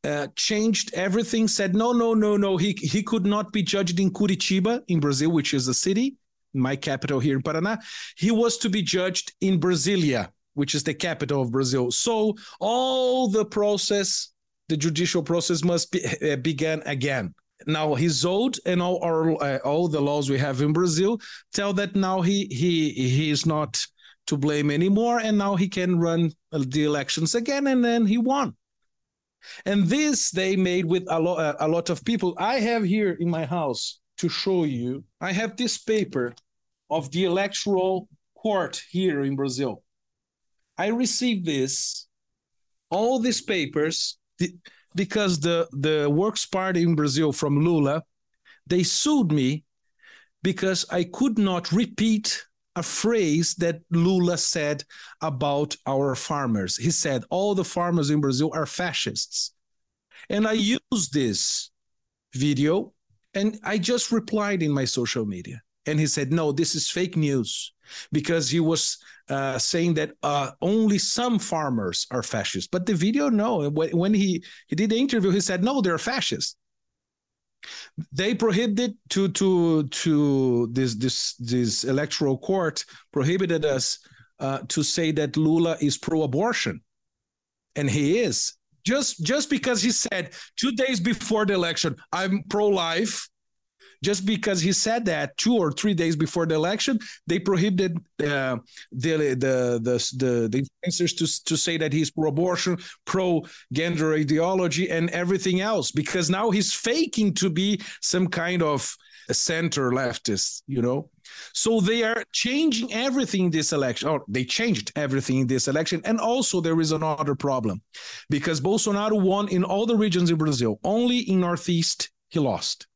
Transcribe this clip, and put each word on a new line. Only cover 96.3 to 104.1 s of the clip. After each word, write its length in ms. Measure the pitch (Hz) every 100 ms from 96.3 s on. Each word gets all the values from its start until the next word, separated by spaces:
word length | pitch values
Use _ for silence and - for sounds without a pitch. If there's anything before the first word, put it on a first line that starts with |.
| - 165
the 80 |
election, 460 | 156 165 214 - 233 - - -
they 140 | 170
prohibited, 580 | 180 185 202 185 190 170 - _
uh, 360 | 147 143 131 120 - - -
the, 240 | 127 139 156
the, 640 | 147 131 135 127 123 120
the, 320 | 113 120 - 127
the, 320 | 131 120 113
the 200 | 120 135 _ 180
influencers 300 | - 175 -
to, 280 | 160 - -
to 100 | 160
say 200 | 175 165
that 160 | 156
he's 160 | 143 147
pro-abortion, 720 | - 156 143 180 175 - 175 - - -
pro-gender 1080 | 185 185 165 - - - 131 165 165 156